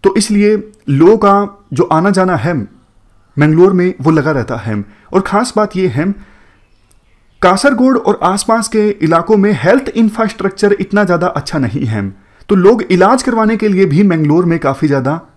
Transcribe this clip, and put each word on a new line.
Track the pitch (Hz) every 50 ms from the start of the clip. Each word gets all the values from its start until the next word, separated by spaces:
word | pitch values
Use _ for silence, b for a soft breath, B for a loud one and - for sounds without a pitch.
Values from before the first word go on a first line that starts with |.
| -
तो | 190 190
इसलिए | 233 202 - 208 202 208 208 214 208 208 - - _ _ -
लोगों | 139 135 160 180 220
का | 220 - 202 196 202 208 202 - - _ _ -
जो | 127 175
आना | - 156 160 170 202
जाना | 196 190 185 185 180
है | 107 101 165 175 139 101 - _ _ _ _ _ _ _ _ _ _ _ _ _ 139
मैंगलोर | 147 156 156 160 180 190 185
में, | 180 180 185 185 -
वो | 131 156
लगा | 160 160 131 156
रहता | 156 135 113 - 127
है। | 107 - 117 110 104 98 b b b b b b
और | 190
ख़ास | 190 - - 202 247 - -
बात | 220 214 208 -
ये | 180 190 180
है, | 110 127 160 190 202 b b b b b b b b b b b b _ _ _ _ _ _ _ _ _ _ _ _ _ -
कासरगोड | 180 185 190 - 285 277 214 254 262 262 -
और | - - 208 - -
आसपास | 175 190 202 - - 226 233 214 -
के | - 220 208 208
इलाकों | 202 - - 151 170 165 170 175 220
में | 208 190 208 208 127 -
हेल्थ | 175 226 269 269 -
इंफ्रास्ट्रक्चर | - 226 226 214 208 - 226 208 - - 185 196 190 - - 202 202 -
इतना | 190 - - 202 208
ज़्यादा | 175 180 170 170
अच्छा | 180 - 151 - - - 156
नहीं | 135 113 104 131 139
है, | 120 110 107 101 98 95 b b b b b b _
तो | 208
लोग | 190 175 196 240 226 -
इलाज | - 185 175 180 196 247 254 -
करवाने | 269 233 226 220 214 226
के | 214 214 214
लिए | 196 180 190
भी | 175 139 160 208
मैंगलोर | 196 170 160 156 147 151 170 180
में | 170 165 165
काफ़ी | 160 139 135 - - 147
ज़्यादा | 139 139 123 135 151 170 - _ _